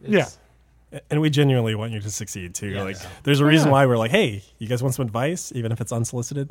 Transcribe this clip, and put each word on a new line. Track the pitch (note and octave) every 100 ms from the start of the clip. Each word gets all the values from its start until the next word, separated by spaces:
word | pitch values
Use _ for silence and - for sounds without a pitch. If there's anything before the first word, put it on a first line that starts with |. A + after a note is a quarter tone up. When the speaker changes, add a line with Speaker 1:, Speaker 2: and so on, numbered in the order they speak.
Speaker 1:
Yeah. | - G#3
Speaker 2:
It's | C#3 - _ _ _ _ _ C#3+ -
Speaker 3:
And | D3+
we | D#3
genuinely | C#3+ C#3+ B2+ A2+
want | G#2+ A2+
you | A2
to | G2+
succeed | - G#2 G#2 F2+
too. | - G#2
Speaker 2:
Yeah. | G2
Speaker 3:
Like, | F#2+ F#2+
Speaker 2:
Yeah. | - -
Speaker 3:
there's | - C#3+
a | D3
reason | D#3 D3+
Speaker 1:
Yeah. |
Speaker 3:
why | C#3 C3+
we're | A#2+
like, | A2+
"Hey, | F3+ E3+ G2 - -
you | G#2+
guys | B2
want | C3
some | B2+ B2
advice, | G#2+ C#3 F3 -
even | C3 A2+
if | A2+
it's | A#2
unsolicited?" | A#2 A#2 B2 A#2+ C#3+ C#3